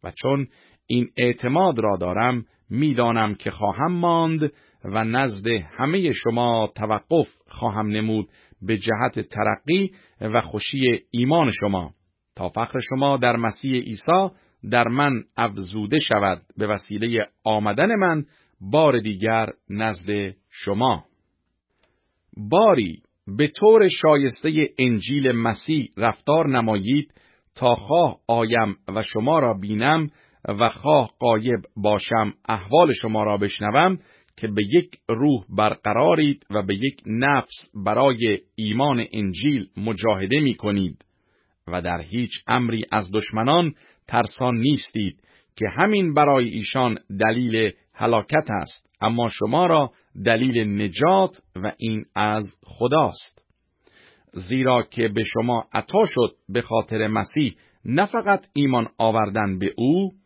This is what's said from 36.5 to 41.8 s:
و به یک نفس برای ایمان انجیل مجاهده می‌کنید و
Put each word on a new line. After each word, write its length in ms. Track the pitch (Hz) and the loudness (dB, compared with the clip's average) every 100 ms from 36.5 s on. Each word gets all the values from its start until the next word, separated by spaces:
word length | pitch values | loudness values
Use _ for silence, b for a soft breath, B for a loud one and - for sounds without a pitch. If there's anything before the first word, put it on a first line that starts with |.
و 120 | 104 | -4
به 120 | 98 | -2
یک 280 | 101 135 139 - | -4 -4 -6 -8
نفس 640 | 110 135 139 - - - 104 | -2 2 0 -2 -14 -16 -6
برای 540 | 98 107 139 120 113 104 _ | -2 2 2 2 0 -2 _
ایمان 500 | - 107 110 143 123 113 | -8 -4 0 0 0 -4
انجیل 560 | 107 98 87 147 139 95 - | -4 -4 -2 -2 -2 -6 -8
مجاهده 640 | 107 98 113 95 98 139 | -6 -2 0 0 0 0
می‌کنید 640 | 143 104 104 101 92 - _ _ _ _ _ _ - | 0 -2 -2 0 -2 -6 _ _ _ _ _ _ -8
و 140 | 90 | -6